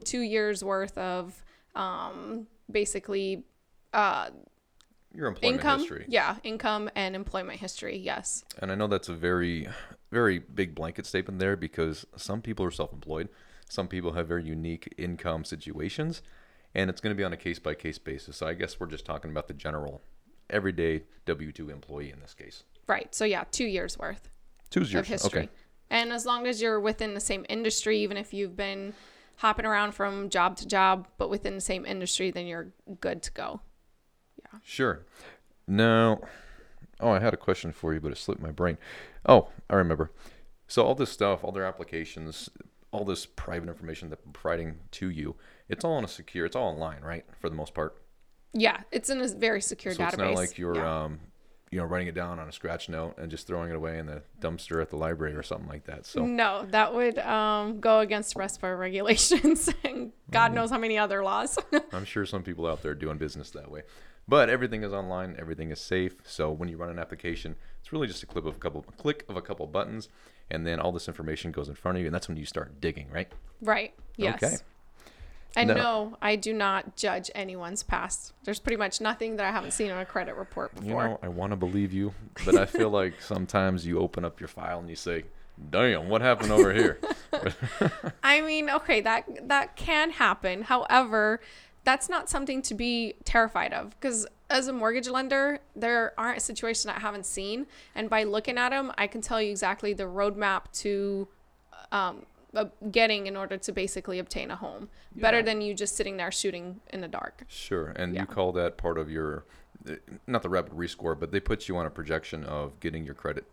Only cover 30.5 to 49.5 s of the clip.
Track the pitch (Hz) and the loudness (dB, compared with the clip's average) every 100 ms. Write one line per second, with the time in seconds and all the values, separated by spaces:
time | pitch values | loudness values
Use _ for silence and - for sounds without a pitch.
30.5 | 180 - 196 190 190 - - - 208 202 | 2 0 6 6 4 0 -4 -2 -2 -4
31.5 | 196 - 190 - 196 180 - 185 175 175 | -4 -4 -4 -2 -4 -2 0 0 -2 -6
32.5 | 165 175 - - 185 180 170 - - - | -8 -10 -16 -16 -4 -4 -2 -6 -6 -6
33.5 | - - _ _ _ _ _ _ - - | -8 -14 _ _ _ _ _ _ -20 -20
34.5 | 208 - - 127 76 - - - - _ | -20 -10 0 0 0 -8 -20 -20 -20 _
35.5 | _ - 98 113 113 113 107 - - - | _ 0 6 8 8 6 4 -2 -18 -20
36.5 | - - - - - 117 95 113 - - | -20 -20 -20 -20 0 4 6 4 2 2
37.5 | 92 85 - 80 78 76 - - - 80 | 0 -2 -4 -2 0 -2 -4 -6 -4 -6
38.5 | 76 90 78 - - - - - 120 - | 0 0 0 -8 -16 -16 0 10 10 10
39.5 | - - 98 87 78 78 - - - - | -8 2 4 6 2 0 -4 -18 -18 -20
40.5 | - - - 117 131 123 - 101 92 82 | -20 0 4 4 4 0 2 2 2 -2
41.5 | 95 95 92 82 82 80 82 80 - - | -4 -4 -6 -8 -6 -6 -8 -10 -10 -14
42.5 | - - _ - 104 98 87 - - - | -16 -20 _ -8 -4 -2 -4 -6 -10 -6
43.5 | 85 85 82 80 78 82 76 71 - - | -6 -6 -10 -10 -10 -10 -12 -14 -6 -2
44.5 | 85 80 80 - - 92 78 73 - - | -2 -4 -8 -14 -6 -4 -4 -6 -8 -18
45.5 | - - - - 147 104 - - 90 82 | -20 -8 -4 -2 -2 -4 -10 -8 -4 -2
46.5 | 127 110 78 80 73 73 82 - - 85 | 0 -2 -2 -6 -6 -8 -8 -10 -6 -6
47.5 | 80 76 - 78 - - _ - _ _ | -4 -6 -4 -4 -6 -20 _ -20 _ _
48.5 | 226 220 - - 247 - 269 247 196 226 | 2 2 2 -4 -4 -2 -2 -2 0 0